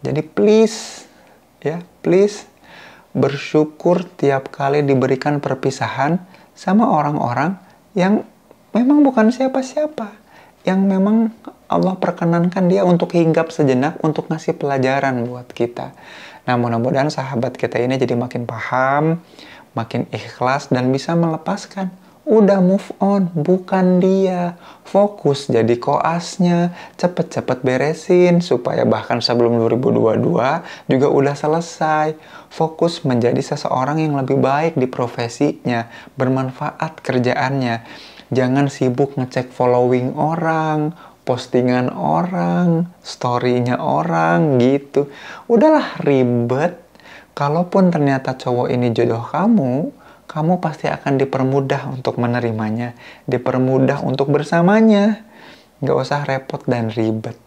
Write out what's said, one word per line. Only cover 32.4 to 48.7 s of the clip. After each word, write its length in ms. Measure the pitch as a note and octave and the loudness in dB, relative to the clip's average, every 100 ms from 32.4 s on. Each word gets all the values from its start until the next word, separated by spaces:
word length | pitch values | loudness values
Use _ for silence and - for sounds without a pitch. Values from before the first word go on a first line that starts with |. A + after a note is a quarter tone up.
| - | -20
Fokus 560 | - D#3+ D#3 E3+ E3+ C#3 | -4 -4 0 -2 0 -2
menjadi 320 | A#2+ A#2 B2+ | 2 2 0
seseorang 640 | C#3 C#3+ - C3 C3 D#3 | -2 -4 -2 -2 0 0
yang 160 | D#3 C#3+ | 0 -2
lebih 240 | C3 C3+ | 0 0
baik 320 | C3 C#3 E3 | 2 2 0
di 160 | D#3+ B2+ | 0 -2
profesinya, 960 | - A#2+ - A#2 - D3 - - A#2 A#2 - - - | -2 -6 -4 -8 0 -2 0 -4 -4 -6 -14 -20 -4
bermanfaat 800 | B2+ C3 C3 C3 D3 - D#3+ - | 0 0 -4 -6 -10 -6 -8 -6
kerjaannya. 840 | - B2+ B2 C3 C3 C#3 B2+ A#2 - - - - - | -4 0 0 0 -2 -2 -2 -4 -8 -20 -20 -20 -4
Jangan 320 | B2 B2+ C3 C#3+ | 0 2 2 0
sibuk 400 | - C3 B2 C#3 | 0 -2 0 -2
ngecek 400 | - B2+ - B2+ | -2 -4 -4 -6
following 640 | - B2+ B2 B2 B2+ B2+ D3 | 0 2 4 4 2 0 -2
orang, 800 | D3+ E3+ D#3+ D#3+ D#3 D3+ D3+ F3 - _ | -2 0 -2 0 0 -2 -2 -6 -20 _
postingan 720 | - B2 - B2+ B2+ B2 B2+ | -4 -4 -2 0 2 0 -2
orang, 960 | - E3+ D#3+ F3+ F3+ F3 F3 F3 E3 F3 - - | -2 -2 0 0 -2 0 0 2 2 -2 -8 -18
story-nya 720 | - B2 A#2+ B2+ B2 B2 B2 | -6 -2 0 0 0 0 -2
orang, 800 | - C#3+ E3 E3 E3 E3+ D#3+ B2+ | 0 -2 0 0 2 2 2 4
gitu. 480 | B2 C#3 C#3 - C#3+ - - - - | 4 2 0 -2 -2 -8 -18 -18 0
Udahlah 560 | A#3 D#4 D#4 - - | 4 6 4 0 -4
ribet. 800 | E3 C#3 B2 A#2+ A#2+ B2+ E3+ F3 - _ - - - - | 2 2 4 2 0 0 -2 -4 -20 _ -20 -20 -18 -4
Kalaupun 560 | C#3+ D#3 F3+ G3 F#3 | -2 0 0 2 4
ternyata 400 | E3+ C#3+ C3+ C3 | 4 0 0 -4
cowok 320 | B2+ - B2 B2 | -6 -2 -2 0